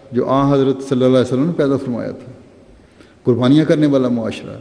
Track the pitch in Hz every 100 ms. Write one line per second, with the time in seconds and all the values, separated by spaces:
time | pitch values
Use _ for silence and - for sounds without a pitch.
0 | - 120 - 131 139 139 135 131 135 127
1 | 127 127 117 127 160 160 143 135 - 113
2 | 107 - - - - - _ - _ _
3 | - _ - 117 127 147 160 160 151 139
4 | 127 120 110 - 101 104